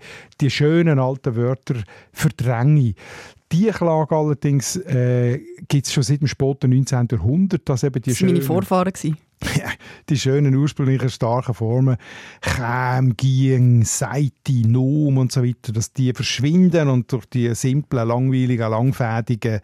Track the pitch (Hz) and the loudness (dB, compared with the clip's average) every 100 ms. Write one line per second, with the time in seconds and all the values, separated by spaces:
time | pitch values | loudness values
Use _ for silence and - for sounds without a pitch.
0 | - - - - 135 - 147 170 165 139 | -4 -20 -14 -4 -2 2 2 2 2 2
1 | 131 131 135 117 120 131 - 123 101 - | 0 -2 -4 -2 -2 -2 -6 -8 -8 -16
2 | - - 151 - 123 117 139 151 120 - | -18 -2 -2 -2 -2 2 4 4 2 -2
3 | - - - - - 160 220 - 170 156 | -12 -20 -20 -20 -4 0 0 0 0 0
4 | 151 156 151 143 147 139 - 180 180 127 | 0 0 0 0 0 0 0 -6 -2 0
5 | 123 123 123 120 - - - 143 - - | 2 2 0 -2 -6 -16 -2 -2 0 -2
6 | 127 143 147 - 135 139 127 127 131 127 | 0 0 -2 -2 -2 0 2 2 2 0
7 | 120 110 98 160 190 160 - 131 143 127 | 0 0 0 0 0 -2 -2 -2 -2 -2
8 | 131 117 190 - 135 170 196 185 185 185 | -4 0 2 2 0 -2 0 0 0 -4
9 | 156 156 _ - - 151 - - - - | -6 -6 _ -12 -4 -4 -4 -12 -14 -12
10 | - 135 135 139 143 131 143 - 131 131 | -2 -2 2 2 2 2 0 0 0 0
11 | 123 - 117 120 123 113 113 123 131 127 | -2 -2 -2 -2 -2 -4 -2 2 2 0
12 | - - - - - - 120 123 127 127 | -6 -20 -20 -10 -4 -4 -2 -2 -2 0
13 | 131 107 135 131 135 127 123 120 107 - | 0 0 0 2 2 4 4 4 2 -2
14 | 107 131 143 - - 127 110 123 131 151 | -4 -2 -4 -4 -2 0 2 2 2 0
15 | 147 131 127 135 123 120 - 110 - - | 2 2 0 0 -2 -2 -6 -6 -4 -2
16 | 127 - 117 - 139 175 185 165 147 127 | -2 -2 -4 -2 0 4 4 4 2 0
17 | 113 123 - 123 117 113 131 139 - 127 | -2 -6 -4 -2 -2 -2 -2 -2 -2 -2
18 | 113 120 131 131 127 120 113 110 131 - | 0 0 0 0 0 0 0 0 0 0
19 | 117 113 113 117 113 107 | -2 -2 -2 -2 -2 -4